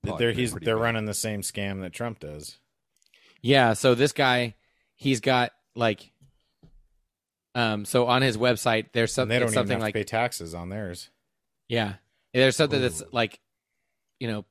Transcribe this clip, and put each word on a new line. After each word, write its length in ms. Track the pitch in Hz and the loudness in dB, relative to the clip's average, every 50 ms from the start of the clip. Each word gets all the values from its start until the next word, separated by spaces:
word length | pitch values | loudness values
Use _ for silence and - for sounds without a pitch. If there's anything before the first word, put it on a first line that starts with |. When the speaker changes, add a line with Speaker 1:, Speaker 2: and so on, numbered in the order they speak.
| - | -6
Speaker 1:
probably 220 | 101 90 80 117 | -6 -2 0 0
Speaker 2:
they're, 80 | 117 110 | 0 0
he's, 200 | 110 127 117 98 | 0 -2 -4 -4
Speaker 1:
pretty 120 | 98 - | -4 -2
Speaker 2:
they're 120 | 117 113 | -2 0
Speaker 1:
big. 60 | 110 113 | 2 0
Speaker 2:
running 220 | 117 117 113 107 | 0 0 -2 -4
the 80 | 107 101 | -4 -6
same 280 | - - 110 107 101 95 | -4 -4 -4 -6 -6 -8
scam 400 | - - - 101 98 98 95 92 | -8 -6 -6 -6 -6 -6 -8 -10
that 100 | 90 - | -12 -10
Trump 260 | - 120 120 110 _ | -8 -10 -10 -10 _
does. 380 | - 73 76 76 71 - - _ _ _ _ _ _ _ _ _ _ _ _ _ _ _ _ _ - | -14 -14 -14 -14 -14 -16 -18 _ _ _ _ _ _ _ _ _ _ _ _ _ _ _ _ _ 2
Speaker 3:
Yeah, 320 | 117 139 139 127 117 110 | 4 6 6 6 6 4
so 200 | - - 131 123 | 4 4 4 4
this 180 | 117 139 147 - | 6 4 0 2
guy, 420 | - 143 131 123 123 123 117 104 _ _ _ _ _ _ _ _ | 2 2 2 2 2 0 -4 -8 _ _ _ _ _ _ _ _
he's 240 | _ - 139 135 117 | _ -2 0 0 0
got, 320 | - 135 131 123 123 110 _ _ _ _ _ | 2 2 2 2 2 0 _ _ _ _ _
like, 340 | 120 117 113 104 - - _ _ _ _ _ _ _ _ _ _ _ - - _ - _ _ _ _ _ _ _ _ _ _ _ _ _ _ _ | 0 0 0 0 -2 -8 _ _ _ _ _ _ _ _ _ _ _ -20 -20 _ -20 _ _ _ _ _ _ _ _ _ _ _ _ _ _ _
um, 300 | 123 120 110 107 104 104 | -2 0 0 0 -4 -6
so 220 | - - 127 123 | 0 2 2 4
on 160 | 120 123 127 135 | 4 4 2 2
his 140 | 135 110 | 2 0
website, 500 | 107 120 123 123 107 - 120 113 110 110 _ _ | 2 2 2 2 2 0 0 0 0 -2 _ _
there's 200 | 120 113 110 - | 0 0 0 0
some-, 120 | - 127 | -2 0
Speaker 2:
And 60 | 107 | 0
they 80 | 113 123 | 2 0
don't 60 | 123 117 | 0 2
Speaker 3:
it's 40 | 110 | 0
Speaker 2:
even 80 | 127 120 | 0 0
Speaker 3:
something 120 | 101 127 | 0 -2
Speaker 2:
have 60 | - | -2
to 40 | 110 | -2
Speaker 3:
like 100 | 107 101 | -2 -2
Speaker 2:
pay 100 | 110 101 | -4 -4
taxes 500 | - - 113 120 123 - - 85 82 80 | -2 -2 -2 -2 -2 -4 -8 -12 -10 -10
on 160 | 87 85 90 | -10 -10 -10
theirs. 400 | 95 107 107 90 87 87 - - _ _ _ _ _ _ _ _ _ _ _ _ | -10 -10 -10 -10 -12 -14 -16 -20 _ _ _ _ _ _ _ _ _ _ _ _
Speaker 3:
Yeah. 260 | 117 117 110 101 95 - _ _ _ _ _ _ _ | -2 -2 -2 -2 -6 -10 _ _ _ _ _ _ _
There's 240 | 127 131 131 123 | 4 4 4 4
something 240 | - 160 143 147 139 | 2 0 0 2 0
that's 220 | 127 123 85 78 - | 0 -2 -4 -6 -14
Speaker 1:
Ooh. 60 | - - | -6 -2
Speaker 3:
like, 260 | 120 117 107 - - _ _ _ _ _ _ _ _ _ _ _ _ _ _ _ _ | -2 -2 -2 -4 -12 _ _ _ _ _ _ _ _ _ _ _ _ _ _ _ _
you 100 | 131 117 | -6 -6
know 160 | 110 104 98 _ | -6 -6 -8 _